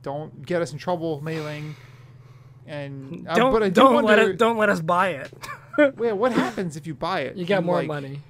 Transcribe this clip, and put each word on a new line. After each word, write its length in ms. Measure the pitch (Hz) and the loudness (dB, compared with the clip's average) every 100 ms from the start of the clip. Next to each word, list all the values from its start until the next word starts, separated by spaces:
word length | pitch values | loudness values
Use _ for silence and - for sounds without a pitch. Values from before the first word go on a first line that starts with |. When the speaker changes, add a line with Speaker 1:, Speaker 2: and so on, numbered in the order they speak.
Speaker 1:
don't 420 | - 143 156 - 131 | -10 -10 -12 -16 -4
get 160 | 175 | -2
us 100 | 170 | -2
in 40 | 143 | -6
trouble, 440 | - 180 165 151 | -4 -2 -2 -4
Mei 160 | 151 160 | -6 -6
Ling." 360 | 151 151 151 151 - - - - - - - - - | -6 -8 -12 -14 -18 -20 -20 -20 -20 -20 -20 -20 -14
And, 600 | 147 139 139 135 175 - | -12 -10 -12 -12 -12 -2
uh, 60 | |
Speaker 2:
Don't, 180 | 175 247 | 2 4
Speaker 1:
but 120 | 226 | 4
I 60 | 214 | 2
do 40 | 185 | 6
Speaker 2:
don't 140 | 269 240 | 6 6
let 80 | |
Speaker 1:
wonder 260 | 220 214 220 | 4 4 4
Speaker 2:
it, 80 | 175 | 4
don't 200 | 226 226 | 2 4
let 120 | 208 | 2
us 100 | 190 | 2
buy 280 | 160 175 190 147 | 0 0 0 -2
it. 100 | 147 - - - - 294 | -10 -16 -16 -16 -10 2
<laughs> 200 | 294 269 | 2 2
Speaker 1:
Wait, 140 | 233 | -2
what 200 | 202 254 | 0 2
happens 440 | 240 254 233 185 147 | 2 -2 -2 -6 -8
if 80 | 160 | -10
you 80 | |
buy 280 | 139 170 185 | -6 -4 -2
it? 140 | 131 - | -4 -6
Speaker 3:
You 100 | 175 | 0
get 160 | 196 | 0
Speaker 1:
You, 40 | 175 | 2
Speaker 3:
more 120 | 175 | 0
Speaker 1:
like 100 | 165 | 0
Speaker 3:
money. 320 | 147 139 139 - | -6 -8 -12 -16